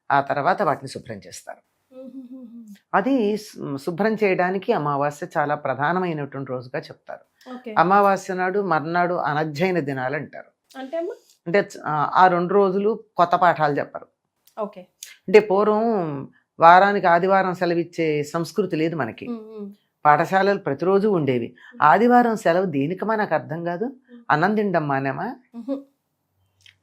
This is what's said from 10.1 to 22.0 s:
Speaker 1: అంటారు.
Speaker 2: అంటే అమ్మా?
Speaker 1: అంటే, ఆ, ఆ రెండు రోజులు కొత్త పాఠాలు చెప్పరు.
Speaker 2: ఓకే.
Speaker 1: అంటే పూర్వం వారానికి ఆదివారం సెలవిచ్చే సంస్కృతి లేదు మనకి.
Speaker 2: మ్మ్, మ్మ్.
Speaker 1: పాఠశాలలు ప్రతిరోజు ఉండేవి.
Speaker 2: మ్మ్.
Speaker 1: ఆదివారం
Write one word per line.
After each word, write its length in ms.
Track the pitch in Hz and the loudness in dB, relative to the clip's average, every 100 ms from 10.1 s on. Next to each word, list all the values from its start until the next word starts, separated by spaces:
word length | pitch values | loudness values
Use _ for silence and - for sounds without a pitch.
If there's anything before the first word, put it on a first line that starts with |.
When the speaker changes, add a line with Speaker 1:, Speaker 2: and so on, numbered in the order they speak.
| 151 | -4
Speaker 1:
అంటారు. 640 | 131 69 - _ _ 262 | -8 -16 -20 _ _ -16
Speaker 2:
అంటే 180 | 269 330 | -10 -8
అమ్మా? 180 | 349 480 _ _ 170 | -8 -12 _ _ 0
Speaker 1:
అంటే, 220 | 202 - - - | 0 0 -8 -6
ఆ, 240 | 151 143 | -2 0
ఆ 120 | - 185 | 6 6
రెండు 280 | 175 175 | 4 2
రోజులు 460 | 202 196 196 202 226 - - | 2 2 0 -2 -4 -6 0
కొత్త 200 | 175 175 | 2 4
పాఠాలు 420 | 180 151 151 139 | 2 2 0 0
చెప్పరు. 280 | - - - _ _ _ _ - | -4 -10 -16 _ _ _ _ -10
Speaker 2:
ఓకే. 200 | 208 185 185 - - - - | -10 -12 -20 -20 -20 -16 4
Speaker 1:
అంటే 120 | 202 | 4
పూర్వం 880 | 208 190 214 214 233 208 160 139 - _ _ - | 6 2 2 0 0 -2 -4 -6 -12 _ _ 4
వారానికి 460 | 165 180 202 202 175 | 8 8 6 2 2
ఆదివారం 480 | 170 185 190 185 | 4 4 2 2
సెలవిచ్చే 680 | 175 180 170 170 - 160 151 | -2 -2 -2 -4 -2 -2 -2
సంస్కృతి 540 | 147 165 160 - 175 160 | -4 -6 -4 -4 -4 -2
లేదు 200 | 160 160 | -2 -4
మనకి. 320 | 113 - 156 | -6 -8 -12
Speaker 2:
మ్మ్, 120 | 233 | -12
మ్మ్. 320 | 214 220 202 202 _ _ | -14 -16 -16 -18 _ _
Speaker 1:
పాఠశాలలు 540 | 151 147 165 190 196 196 | 4 4 4 2 2 0
ప్రతిరోజు 500 | 151 139 175 196 214 | -2 -2 2 2 2
ఉండేవి. 380 | 180 139 123 120 | 0 0 -2 -4
Speaker 2:
మ్మ్. 320 | - - - | -12 -14 2
Speaker 1:
ఆదివారం 540 | 151 185 | 4 6